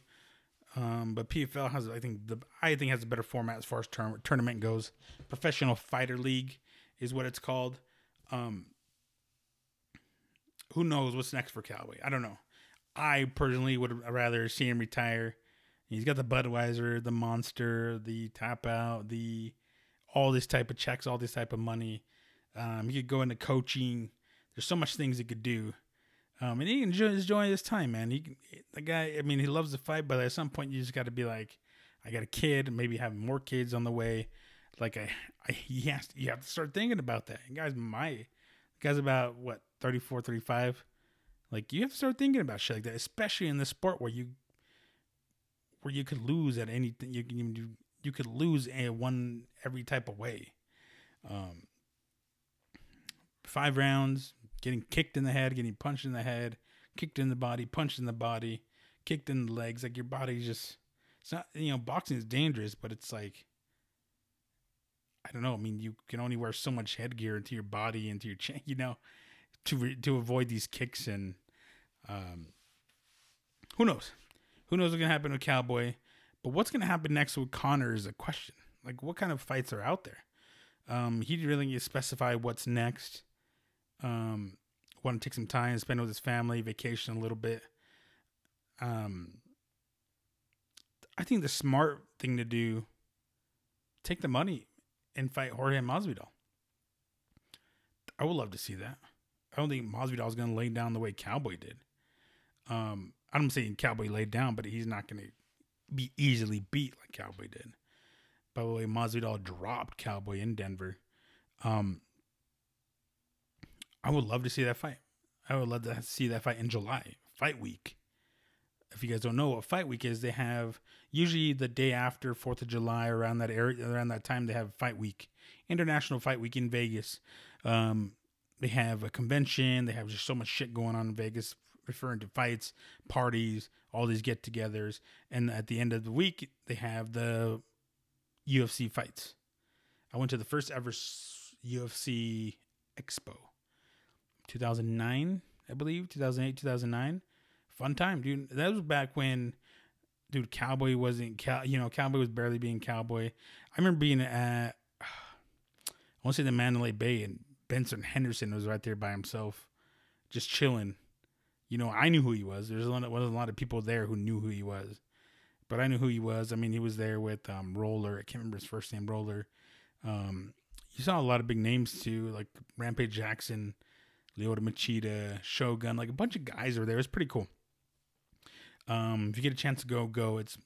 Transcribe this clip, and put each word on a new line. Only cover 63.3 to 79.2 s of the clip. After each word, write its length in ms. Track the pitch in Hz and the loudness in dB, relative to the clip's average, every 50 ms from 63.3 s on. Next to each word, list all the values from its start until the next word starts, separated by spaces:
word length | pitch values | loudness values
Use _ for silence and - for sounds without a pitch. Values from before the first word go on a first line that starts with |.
| 98 - - _ _ _ _ _ _ _ _ _ _ _ _ _ _ _ _ _ _ _ _ _ _ _ _ _ _ _ _ _ _ _ _ _ _ _ - | -12 -16 -20 _ _ _ _ _ _ _ _ _ _ _ _ _ _ _ _ _ _ _ _ _ _ _ _ _ _ _ _ _ _ _ _ _ _ _ -16
I 60 | - | -10
don't 120 | - 120 120 | -6 -2 0
know. 100 | 131 123 | 0 0
I 40 | 107 | 0
mean, 220 | 107 110 107 107 | -2 -2 -4 -4
you 160 | 110 113 110 - _ - | -4 -6 -8 -10 _ -8
can 100 | - 120 | -6 -4
only 160 | 120 123 123 | -2 0 0
wear 160 | 117 117 113 | 0 0 -2
so 200 | 110 - - 147 | -2 -2 -2 -2
much 260 | 131 120 113 104 - - | 0 0 -2 -4 -4 -4
headgear 400 | 117 123 123 113 110 110 107 104 | -6 -6 -6 -4 -2 -2 -2 -2
into 180 | 101 - 123 | -4 -4 -6
your 80 | 113 104 | -6 -6
body, 460 | 104 104 104 107 113 110 113 107 107 | -4 -4 -2 -2 -2 -2 -2 -2 -4
into 180 | 104 101 - 113 | -4 -4 -6 -6
your 80 | 98 | -8
chin, 240 | 92 - - 139 143 | -6 -6 -8 -8 -8
<laughs> 40 | - | -6
you 100 | 147 135 | -4 -4
know, 220 | 131 131 127 120 - _ - - - - - - - _ _ _ _ - | -2 -2 -4 -4 -8 _ -20 -20 -20 -20 -20 -20 -20 _ _ _ _ -4
to 100 | - - | -2 0
re-, 200 | 131 120 127 135 | 0 0 0 -2
to 220 | 127 117 143 135 127 | 0 2 2 2 2
avoid 320 | 117 117 123 127 127 117 | 2 2 2 2 2 2
these 180 | 117 110 - - | 0 -2 -2 -4
kicks. 400 | - - 131 123 - - - - | -4 -6 -6 -6 -6 -6 -6 -4
And, 280 | 104 98 98 95 90 - _ _ _ _ _ - - - _ _ _ _ - - | -4 -4 -4 -6 -8 -10 _ _ _ _ _ -20 -20 -20 _ _ _ _ -14 -10
um, 380 | 101 101 95 90 87 87 80 78 - _ _ _ _ _ _ _ _ _ _ _ _ _ _ _ _ _ _ _ _ _ - - - - | -10 -8 -8 -10 -10 -12 -14 -16 -18 _ _ _ _ _ _ _ _ _ _ _ _ _ _ _ _ _ _ _ _ _ -20 -4 2 4
who 80 | 233 | 6
knows? 260 | 226 156 104 - - - - - - - _ _ _ _ _ _ - | 6 4 2 -2 -10 -16 -20 -20 -20 -20 _ _ _ _ _ _ 0
Who 100 | 170 180 | 2 4
knows 140 | 180 170 | 4 4
what's 80 | 170 165 | 4 4
gonna 120 | 165 160 | 4 4
happen 200 | 160 151 147 147 | 4 4 2 0
with 100 | 139 135 | -2 0
Cowboy? 540 | - - 139 127 123 123 123 120 120 120 120 - _ _ - - _ _ _ _ - | 2 2 4 4 4 2 2 2 2 0 -2 -6 _ _ -20 -20 _ _ _ _ -6
But 100 | 123 127 | 0 2
what's 180 | 165 226 - | 2 2 2
gonna 140 | - 262 196 | 2 0 2
happen 280 | 175 185 170 156 151 151 | 2 2 2 2 2 2
next 240 | 147 143 - - - | 4 2 2 0 -2
with 140 | 131 127 | -2 -2
Conor 420 | - - - 139 143 143 131 120 113 | -2 0 2 4 4 4 4 2 0
is 120 | 110 101 | 0 -2
a 80 | 98 107 | -4 -6
question. 420 | - - - 147 - - - - - - - - _ - | -6 -4 -4 -4 -4 -8 -12 -16 -20 -20 -20 -20 _ -12
Like, 180 | 127 127 123 - | -12 -10 -8 -6
what 140 | 151 175 | -8 -4
kind 140 | - | -2